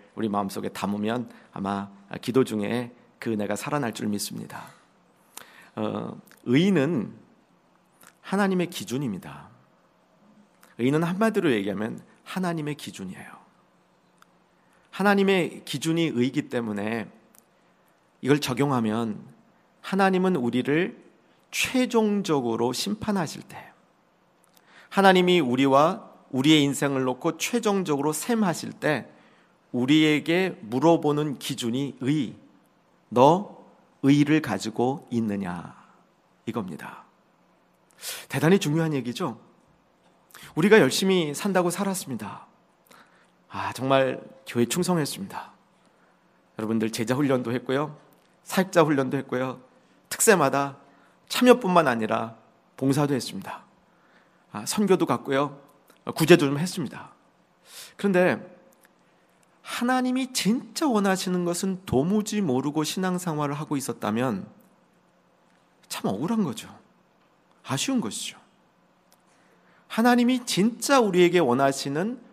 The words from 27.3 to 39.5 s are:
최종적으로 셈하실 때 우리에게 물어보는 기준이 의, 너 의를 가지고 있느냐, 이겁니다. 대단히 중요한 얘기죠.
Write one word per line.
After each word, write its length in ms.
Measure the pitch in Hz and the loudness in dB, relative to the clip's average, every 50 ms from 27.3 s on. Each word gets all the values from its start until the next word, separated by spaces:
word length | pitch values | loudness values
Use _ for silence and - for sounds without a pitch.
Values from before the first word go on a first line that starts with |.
| 160 165 | -4 -4
최종적으로 720 | - - - 240 - 214 202 196 185 160 147 139 143 151 | -4 -4 -4 -2 0 0 0 0 0 -2 -2 0 0 -2
셈하실 640 | 151 - - - 240 226 214 185 160 - - 113 113 | -2 -4 -2 -2 0 0 0 0 -2 -2 -6 -10 -10
때 360 | - - 143 151 120 - - - - - _ _ _ _ _ _ _ _ _ | -4 -2 -2 -2 -2 -4 -10 -16 -20 -20 _ _ _ _ _ _ _ _ _
우리에게 840 | - 123 120 127 151 156 156 156 151 147 - 151 165 180 190 185 - - | -4 -2 2 4 4 4 4 4 2 2 0 0 0 0 0 -2 -4 -8
물어보는 800 | - 107 117 131 139 165 170 151 143 147 147 147 151 151 131 - | -10 -6 -2 2 4 4 4 4 4 0 0 0 -2 -4 -6 -8
기준이 580 | - - 139 - 123 117 113 131 139 139 - - | -8 -8 -8 -6 -4 -4 -4 -4 -4 -6 -8 -4
의, 340 | 123 127 151 156 131 98 - - - _ _ _ _ _ _ _ _ _ _ _ _ _ | -2 -2 0 0 -2 -4 -8 -14 -20 _ _ _ _ _ _ _ _ _ _ _ _ _
너 560 | 107 120 127 143 165 190 208 - - - - - _ _ _ _ _ _ | 4 6 6 8 6 4 0 -6 -12 -20 -20 -20 _ _ _ _ _ _
의를 400 | - 135 143 147 147 143 156 156 | 2 4 4 6 4 4 2 0
가지고 640 | 151 120 101 98 - 110 107 - 120 127 135 - - - | 0 -2 -4 -6 -6 -6 -4 -2 -2 -2 -2 -4 -8 -6
있느냐, 640 | 123 117 113 107 101 101 98 90 90 87 82 - - - - _ _ _ _ _ _ _ _ _ _ _ _ | -4 -4 -2 -2 -4 -4 -6 -6 -8 -10 -12 -16 -18 -20 -20 _ _ _ _ _ _ _ _ _ _ _ _
이겁니다. 600 | - 107 120 104 90 78 - - - - - - _ _ _ _ _ _ _ _ _ _ _ _ _ _ _ _ _ _ _ - - - - - - | -8 -8 -6 -8 -8 -10 -12 -14 -16 -18 -18 -20 _ _ _ _ _ _ _ _ _ _ _ _ _ _ _ _ _ _ _ -14 -14 -12 -14 -12 -8
대단히 300 | - 139 - 160 190 202 | -4 0 4 4 4 4
중요한 340 | - 147 147 165 165 160 156 | 2 0 0 0 -2 -2 -2
얘기죠. 460 | 135 117 123 117 - 185 143 110 - - - | -4 -4 -6 -6 -6 -6 -6 -8 -10 -16 -20